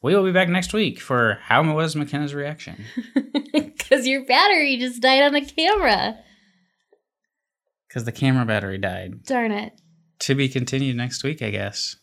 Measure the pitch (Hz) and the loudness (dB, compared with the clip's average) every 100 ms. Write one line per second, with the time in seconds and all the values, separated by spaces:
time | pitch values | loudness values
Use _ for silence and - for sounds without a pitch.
0 | 127 202 190 180 185 180 180 214 190 - | 4 2 4 2 2 0 0 0 -2 -4
1 | - 127 113 101 - 120 156 156 160 156 | -2 2 2 0 2 2 4 0 -2 -4
2 | 147 143 147 143 143 156 - - 107 - | -4 -4 -6 -6 -8 -10 -16 -16 -14 -14
3 | 226 277 - 285 - 302 - - - 269 | -4 -4 -2 -6 -2 -4 -4 -14 2 2
4 | 247 269 262 254 392 359 285 254 254 240 | 2 -2 2 4 4 4 2 0 -4 0
5 | 254 269 285 294 285 - 330 415 311 202 | 4 6 6 4 -2 -2 2 2 2 2
6 | 208 220 - _ _ _ _ _ _ _ | 0 -6 -18 _ _ _ _ _ _ _
7 | _ _ _ _ _ _ _ _ _ 123 | _ _ _ _ _ _ _ _ _ -8
8 | 117 - 135 131 117 107 98 95 98 92 | -8 -2 2 2 2 0 -2 -4 -4 -6
9 | 95 - - 254 226 208 220 _ _ _ | -10 -14 -4 -2 0 -4 -6 _ _ _
10 | _ _ - 135 135 135 123 135 135 120 | _ _ -2 0 0 -2 -4 -2 -2 -4
11 | 123 127 135 156 110 101 101 - - - | -6 -6 -8 -6 -6 -6 -6 -8 -10 -12